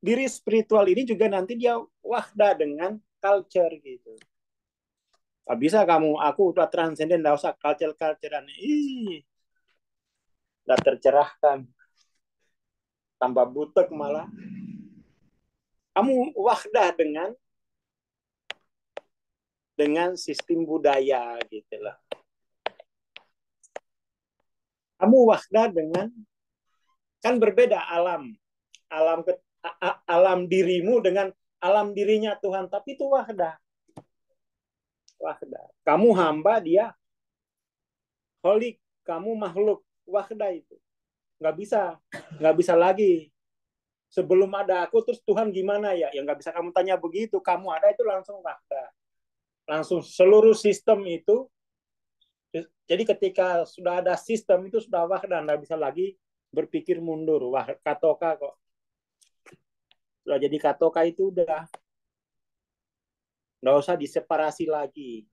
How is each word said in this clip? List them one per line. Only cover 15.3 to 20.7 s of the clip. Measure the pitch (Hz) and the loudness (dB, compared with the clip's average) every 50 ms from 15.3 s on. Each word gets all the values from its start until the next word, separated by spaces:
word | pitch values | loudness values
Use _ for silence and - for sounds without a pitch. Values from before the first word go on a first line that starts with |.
| _ _ _ _ _ _ _ _ _ _ _ _ _ | _ _ _ _ _ _ _ _ _ _ _ _ _
Kamu | 190 214 269 269 254 247 311 - | 0 2 2 2 0 0 -2 -4
wahda | 220 190 240 220 - - - - 240 202 180 170 - | -2 0 0 0 0 -4 -2 0 2 2 2 2 0
dengan, | 165 151 147 156 170 202 240 _ _ _ _ _ _ _ _ _ _ _ _ _ _ _ _ _ _ _ _ _ _ _ - _ _ _ _ _ _ _ _ - _ _ _ _ _ _ _ _ _ _ _ _ _ _ _ - | -2 -2 -2 -6 -6 -8 -10 _ _ _ _ _ _ _ _ _ _ _ _ _ _ _ _ _ _ _ _ _ _ _ -20 _ _ _ _ _ _ _ _ -20 _ _ _ _ _ _ _ _ _ _ _ _ _ _ _ -2
dengan | 147 147 151 165 175 180 185 175 | -2 -2 0 -2 -2 -4 -4 -8
sistem | - - 147 - - _ 170 165 165 | -10 -10 -10 -10 -6 _ -4 -4 -2
budaya | 151 | -4